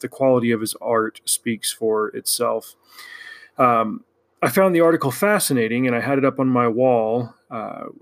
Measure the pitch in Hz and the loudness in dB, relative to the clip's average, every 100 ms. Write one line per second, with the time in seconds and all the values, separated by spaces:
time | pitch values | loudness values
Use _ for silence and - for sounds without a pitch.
0 | 127 - 135 123 117 110 110 - 117 113 | -12 -2 2 2 2 0 -4 -6 -2 0
1 | 110 - - - 120 107 - - 113 107 | -2 -6 -6 -4 -4 -6 -8 -4 -2 0
2 | 107 107 - - 117 110 - - _ - | -2 -6 -6 -2 -2 -4 -8 -20 _ -20
3 | - - - - - - 123 117 110 - | -20 -20 -20 -20 -10 0 2 2 0 -6
4 | - _ _ _ 156 190 190 170 165 165 | -14 _ _ _ 0 2 4 4 4 4
5 | 135 - 202 208 - 127 110 120 127 117 | 0 0 0 0 0 0 0 0 0 0
6 | 120 139 135 131 131 123 120 113 131 120 | 0 0 0 0 0 2 2 2 2 2
7 | 110 123 117 - - 113 107 - - - | 0 -2 -4 -12 -14 -12 -10 -12 -16 -14